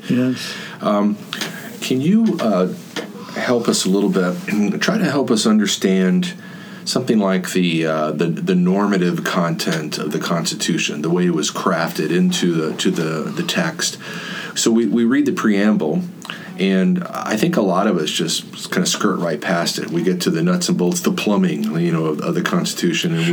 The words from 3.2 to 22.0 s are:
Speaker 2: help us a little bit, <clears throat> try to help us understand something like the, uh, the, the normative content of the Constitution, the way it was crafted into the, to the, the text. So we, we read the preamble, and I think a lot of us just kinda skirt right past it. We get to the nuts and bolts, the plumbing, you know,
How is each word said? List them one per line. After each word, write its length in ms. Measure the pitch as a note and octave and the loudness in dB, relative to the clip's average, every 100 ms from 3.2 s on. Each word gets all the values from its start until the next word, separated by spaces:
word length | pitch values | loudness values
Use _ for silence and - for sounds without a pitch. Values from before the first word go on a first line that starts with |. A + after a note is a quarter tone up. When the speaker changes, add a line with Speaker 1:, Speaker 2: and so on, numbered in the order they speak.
| - - | -12 -6
Speaker 2:
help 320 | - A#2+ A2 | 0 2 2
us 180 | G#2 - | 0 2
a 40 | |
little 200 | G2 G2 | 2 2
bit, 240 | F#2 F#2 F2+ - | 2 0 -2 -2
<clears throat> 320 | G#2 G2+ - | 0 0 0
try 180 | - G#3+ | 0 2
to 80 | D#3+ | 2
help 240 | C#3+ B2 | 0 2
us 160 | A2 A2+ | 2 4
understand 880 | G#2+ G2 - G2 F#2+ F#2+ F2+ F2+ - - - - - - | 4 2 0 2 4 4 2 0 -6 -14 -16 -16 -12 -4
something 340 | C3 B2+ A2+ | -2 2 2
like 320 | G2 F#2 F2 | 2 0 0
the, 340 | F#2 F2+ E2 D#2+ | 0 2 2 0
uh, 260 | D#2 D2+ | 0 -2
the, 140 | D2+ E2+ | 0 0
the 280 | E2 F2 F#2 | 0 2 4
normative 680 | F2+ F#2+ G2+ G2 F2 D#2+ D#2+ | 4 4 2 2 2 0 -2
content 720 | F#2 E2+ E2 - D#2+ D2+ - | 0 0 -2 -2 -4 -4 -6
of 140 | G#1+ | -4
the 60 | - | -4
Constitution, 800 | - E2+ E2 - - D#2+ - D2 | -2 -2 -2 -2 -2 0 -2 -2
the 80 | D#2+ | 0
way 160 | F2 F2+ | 2 2
it 60 | |
was 180 | E2 D2+ | 2 -2
crafted 600 | - - E2 E2 - D#2 | -2 0 0 0 -2 0
into 420 | E2+ F#2 F2+ F2+ | 2 2 2 0
the, 200 | E2 D#2 | 0 -2
to 180 | - G#2 | 0 0
the, 400 | E2+ E2 D#2+ D2 - | 0 -2 -2 -4 -4
the 80 | |
text. 540 | F2 - F2 - - - - - - - - - | -4 -2 -2 -2 -6 -6 -10 -12 -10 -10 -8 -2
So 160 | - | 2
we, 140 | A2+ A2+ | 2 2
we 180 | A#2 A#2 | 2 4
read 200 | C3+ C#3+ | 4 2
the 40 | |
preamble, 720 | F#2+ A2+ G2+ G#2 G2+ D#2 E2+ F#3 - - - - - | 2 2 4 4 2 2 0 -2 -8 -14 -14 -12 -2
and 440 | F#2+ F#2+ F#2 F2+ - | 2 4 4 2 -2
I 280 | - - G#2+ | -6 -4 0
think 180 | E3 D#3 | 2 2
a 60 | |
lot 260 | G2 F2+ G#2+ | 2 2 2
of 100 | F2+ | 2
us 120 | D2+ | 0
just 640 | - E2 - - - - | -2 -2 -2 -6 -12 -4
kinda 140 | - F2+ | 0 0
skirt 320 | - G#2 F#2 | 2 0 0
right 200 | E2+ D#2 | -2 -2
past 380 | F#2 E2+ E2 - | -2 0 0 -4
it. 120 | - | -4
We 100 | E2 | 0
get 180 | F2+ F2+ | 0 0
to 80 | - | 0
the 100 | E2 | 2
nuts 260 | E2+ F2+ - | 2 2 0
and 80 | F2 | 2
bolts, 220 | F2+ F2+ | 2 0
the 100 | A2 | 0
plumbing, 680 | F#2 - G2+ F#2 D2 D2 D#2+ | 0 0 2 2 0 -2 0
you 120 | E2+ | 0
know, 140 | D#2+ | 0